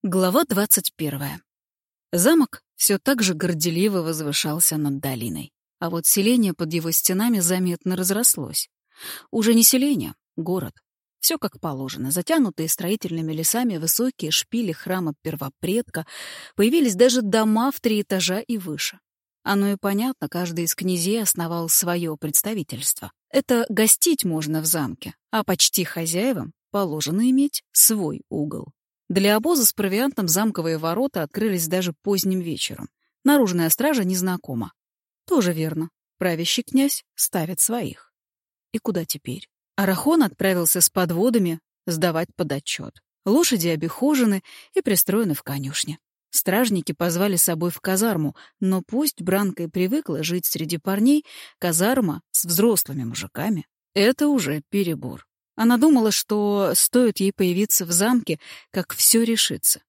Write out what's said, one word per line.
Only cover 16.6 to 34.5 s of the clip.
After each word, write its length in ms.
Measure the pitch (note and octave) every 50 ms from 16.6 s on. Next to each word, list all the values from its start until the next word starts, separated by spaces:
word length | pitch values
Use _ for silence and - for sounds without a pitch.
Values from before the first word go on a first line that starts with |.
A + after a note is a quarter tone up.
| G3+ A3+ C#4 E4+ D4 A#3+ F#3+
даже 260 | F3+ A#3+ C4 A#3+ B3+
дома 480 | A3+ G3+ F#3 A3+ A3 A3 G#3+ A3 A#3+ C#4
в 80 | C4+ -
три 220 | - A#3+ G#3+ G#3
этажа 380 | G3+ _ G3 F#3 E3 E3+ F#3 G#3
и 180 | A3+ - A#3+
выше. 420 | G#3+ F3+ E3+ D3+ D3 - - - F#3 _ _ _ _ _ _ _ _ _
Оно 260 | - G3+ G3+ G3+ G3+
и 60 | G3+
понятно, 540 | G3 - G3+ G3 G3+ A#3 C4 C4 _ - D3
каждый 360 | - F3 F3+ E3+ E3+ E3 E3+
из 80 | D#3+ -
князей 480 | - E3+ F#3 F#3 F3 E3 F#3+ G#3 A#3
основал 480 | G#3+ F3+ - - E3+ E3 E3+ E3+ E3 E3
своё 480 | - - - F3 F3 F3 E3+ D#3+ D#3
представительство. 960 | D3 - D3+ D3 - - G#3 A3+ G#3 D3+ - - A#2 C#3 - - - - F2+ _ _ _ _
Это 380 | - C#4 C4+ - B3 A#3 A#3 -
гостить 560 | G#3+ G3 A3 A3 - - - F4 D#4+ - -
можно 360 | F#3 D#3+ D#3 D#3 D3+ D#3 D#3
в 40 | D#3
замке, 480 | D#3+ - E3 C#3+ A#2+ - _ - - - _ _ _
а 140 | - A3 G#3
почти 400 | - F#3 - - - - - F3
хозяевам 680 | - - E3+ E3 D#3+ E3 F3 G#3+ C4 C4 F3 - D#3+ - _ _ _
положено 580 | - G3+ G3 E3+ D3 D#3 D3+ C#3+ E3 G3 A#3 B3+
иметь 320 | C4 C4+ C#4 D4 - - _ _
свой 520 | _ - - - A3+ G#3 F#3 D3+ - - - _
угол. 440 | - - D3 D#3 - - - - _ _ _ _ _ _ _ _
Для 240 | F3 F#3 G3 G3+ G#3
обоза 300 | G#3+ A3+ D#4+ F4 C#4+ A#3
с 80 | - -
провиантом 560 | - G#3 F#3+ F#3 G#3+ B3+ C#4+ C#4 - G3 E3+
замковые 480 | D#3 F#3 A3 A3+ - - D#3+ E3 D#3+
ворота 440 | D#3 D#3 E3 E3+ G#3 C4 C#4 - F#3+
открылись 460 | D#3+ D3 _ G3+ G#3+ A3 G3 F3 E3
даже 240 | D#3+ F3 F#3 F#3 F3+ D#3+ _
поздним 380 | _ G3+ G3+ F#3+ F#3+ G3 F#3 F#3
вечером. 480 | F3 E3 D3+ - - - - - D3+ - _ _ _ _ _ _ _
Наружная 440 | C4+ D4 C#4+ B3 F#3+ F3+ F3 E3+ D#3+
стража 360 | - - A#3 D4+ D4+ B3 G3
незнакома. 640 | F3+ F#3 F#3 F3+ F#3+ F3+ F3 - -